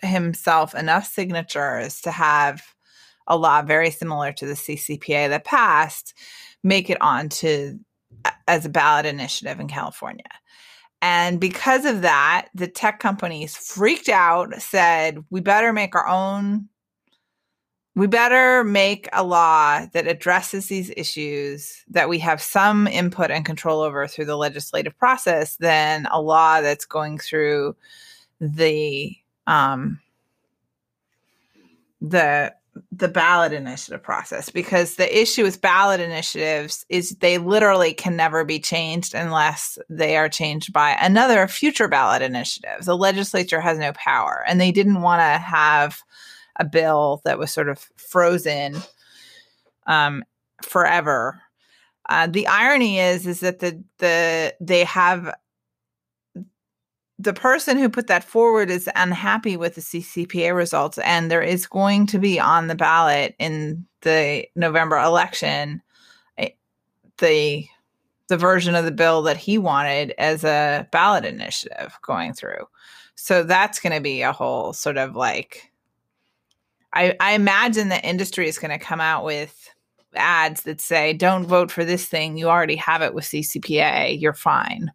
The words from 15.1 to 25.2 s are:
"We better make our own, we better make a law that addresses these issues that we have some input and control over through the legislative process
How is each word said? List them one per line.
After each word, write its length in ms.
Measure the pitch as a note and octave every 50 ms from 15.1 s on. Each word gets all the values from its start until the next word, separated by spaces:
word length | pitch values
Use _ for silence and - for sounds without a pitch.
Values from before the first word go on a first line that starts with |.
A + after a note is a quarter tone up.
| D3 D#3 D3+ -
"We 140 | F3+ F#3
better 280 | F3 G3+ G3+ G#3+ A3+ A#3 A3
make 200 | G#3+ G3+ F#3 -
our 140 | F3 - -
own, 600 | F#3 F#3+ F#3+ F#3+ G3 G3+ G3+ G3+ G#3 G#3+ G#3 - _ _ _ _ _ _ _ _ _ _ _ _ _ _ _ _ _ _ _ _ _ _ _ _ -
we 120 | F#3+ G3+
better 580 | G3 A#3 A#3 A#3+ A#3+ B3+ C4 B3+ B3+ B3+ B3+ A#3
make 420 | G#3 G3+ G3 G3 G3 G3+ G3+ - -
a 100 | - -
law 600 | F#3 F3+ F3 E3+ E3+ E3 D#3+ D#3 D3+ D3 D3 D#3 E3 -
that 140 | - E3+ D#3
addresses 600 | E3 E3+ D3+ - F3+ F3+ F#3 F3+ - - G3 G3 -
these 220 | G3 F#3+ F3+ - -
issues 880 | - D#3+ - - D#3 D3+ D3 D3 C#3+ C#3+ C#3+ C#3+ D3 - - - - _ -
that 200 | - F3 D3 D#3+
we 100 | F3 D#3+
have 200 | E3 E3+ D#3 D3+
some 460 | - - - G3 G3 G#3 G#3+ G#3 G#3
input 440 | G3 - F3 F3+ F3 - F#3+ E3+ -
and 140 | D3+ D#3 D3+
control 380 | D#3+ D#3 - - E3 D#3 D#3
over 260 | D#3 D3+ C#3 C#3+ C#3+ C#3+
through 160 | - - D3+
the 140 | D3 D3 D3
legislative 600 | D3+ D3 C3+ C#3+ - - - - - D3+ - -
process 580 | A#3+ B3+ C4 B3+